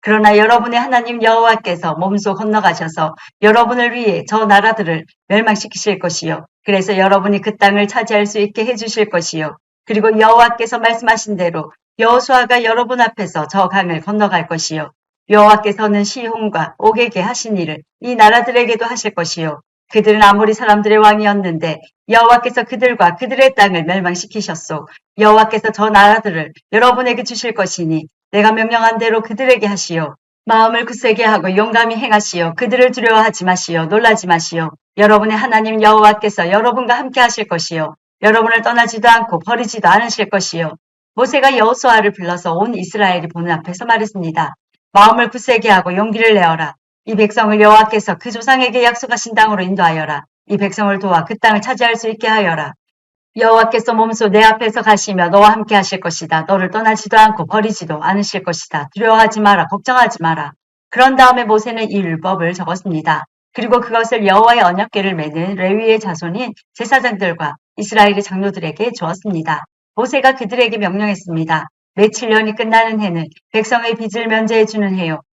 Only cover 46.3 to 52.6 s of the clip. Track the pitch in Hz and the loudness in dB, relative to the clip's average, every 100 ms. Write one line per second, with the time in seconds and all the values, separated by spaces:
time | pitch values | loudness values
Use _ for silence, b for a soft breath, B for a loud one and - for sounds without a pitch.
46.3 | 208 170 160 156 - _ _ - 214 214 | 4 2 0 -6 -10 _ _ -8 0 0
47.3 | 226 220 214 214 214 220 220 208 175 247 | 2 0 4 8 8 6 0 -4 -8 -8
48.3 | 226 226 262 254 233 240 233 247 233 233 | -8 0 0 0 0 0 0 -6 -8 -4
49.3 | 220 220 202 180 196 175 160 156 147 - | 0 0 0 -4 0 0 0 -6 -8 -12
50.3 | _ _ 202 202 190 208 196 196 170 165 | _ _ -4 -4 -2 -2 -2 0 0 -2
51.3 | 214 233 208 208 254 240 226 220 220 220 | 0 2 2 -2 -2 -2 -2 -6 -6 -2
52.3 | 220 190 160 | 0 0 -4